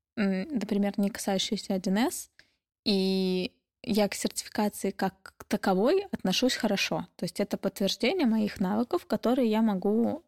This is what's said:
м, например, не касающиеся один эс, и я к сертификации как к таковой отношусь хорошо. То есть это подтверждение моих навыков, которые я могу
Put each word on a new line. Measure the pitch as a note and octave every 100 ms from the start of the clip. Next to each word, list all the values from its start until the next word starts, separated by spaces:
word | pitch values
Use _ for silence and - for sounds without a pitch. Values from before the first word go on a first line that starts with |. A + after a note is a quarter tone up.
| _ -
м, | G3 F#3+ D#4
например, | C#4 G#3 G3+ G3+ G#3
не | G3+
касающиеся | - - F#3+ - G3+ -
один | F#3+ F#3 F#3+
эс, | C#4+ - - - _ _ _ _
и | - G3 F#3+ F#3+ F#3 F#3 F#3 - _ _
я | - G#3 G3+
к |
сертификации | - - - - - G#3 - G3
как | - F#3+ - - -
к |
таковой | - G3+ - F#3 A#3 F#4+ G4
отношусь | - F#3 F#3 B3+ -
хорошо. | G#3+ F#3+ - E3+ F3 -
То |
есть | F3 -
это | G3+ -
подтверждение | F#3+ - G3 - A#3+ F#4+ B3+
моих | A3 G#3 -
навыков, | F#3 G#3 B3 F4 -
которые | G#3+ A3 C4 A#3
я | G#3+
могу | A3+ F#3+ G3+ A3 A3+ G3+